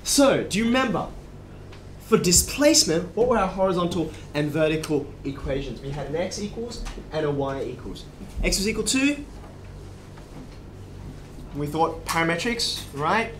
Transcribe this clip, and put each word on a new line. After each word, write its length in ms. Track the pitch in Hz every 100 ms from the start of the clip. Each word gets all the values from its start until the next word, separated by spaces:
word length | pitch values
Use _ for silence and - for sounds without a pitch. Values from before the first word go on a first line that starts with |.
So, 400 | - - 269 156
do 140 | - 180
you 80 | 226
remember, 400 | 254 262 165 - - - - - - - - - - -
for 100 | 220
displacement, 960 | 156 170 - - 294 311 - 160 175 -
what 120 | 247
were 100 | 226
our 100 | 185
horizontal 640 | 190 190 180 175 180 156 - -
and 180 | 147 147
vertical 540 | 160 156 156 156 147 - -
equations? 580 | 139 139 - 139 143 -
We 100 | 139
had 160 | 143 135
an 80 | 156
x 260 | 196 -
equals 400 | 208 - 233 - - - -
and 120 | 156 151
a 60 |
y 320 | 139 135 135
equals. 420 | 123 127 - - - - - -
X 140 | 180 180
was 100 | 196
equal 160 | 220 214
to, 320 | 262 277 285 - - - - - - - - - - - - - - - - - - - - - - - 147
we 120 | 147
thought 380 | 156 165 - -
parametrics, 760 | 165 165 170 233 233 - - - 139
right? 360 | 156 208 226 -